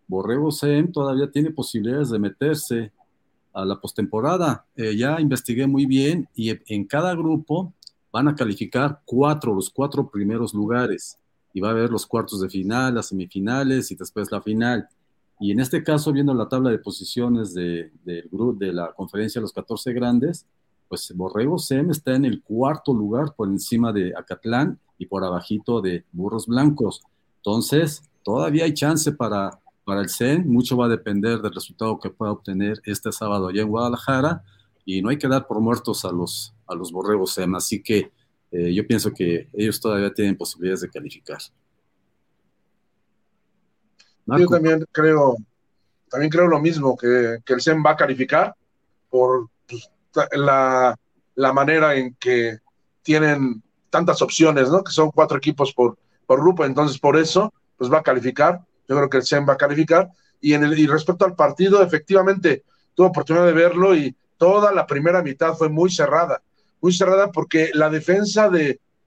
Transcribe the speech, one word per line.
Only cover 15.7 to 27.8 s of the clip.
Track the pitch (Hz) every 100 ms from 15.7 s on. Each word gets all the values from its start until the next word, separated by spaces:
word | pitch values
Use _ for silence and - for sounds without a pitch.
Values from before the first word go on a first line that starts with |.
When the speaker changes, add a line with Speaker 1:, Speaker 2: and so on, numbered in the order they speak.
| 165
Speaker 1:
caso, | 151 151 151
viendo | 139 143 127
la | 107
tabla | 131 131
de | 110
posiciones | - - 90 123 120 117 104 87
de, | 87 85 80 _ 90
del | 85 85
gru-, | 98 120 107
de | 95
la | 87 85
conferencia | - 92 101 110 123
de |
los | 104
catorce | - - 110 -
grandes, | 123 120 120 147 170 - _ _ _ _
pues | 87 - 92
Borrego | 92 101 131 170
sem | - 135 180
está | 151 -
en | 131 139
el | 104
cuarto | - 110 135 156 -
lugar | 120 104 117 151 -
por | 98
encima | 98 - 117 117
de | 104 90 85
Acatlán | - - 113 120 151 - _ -
y | -
por | 98
abajito | 92 87 - 107 - 117
de | 92 87 -
Burros | 87 98 110 113
Blancos. | 120 147 143 107 - _ _ _ _
Entonces, | 104 110 113 147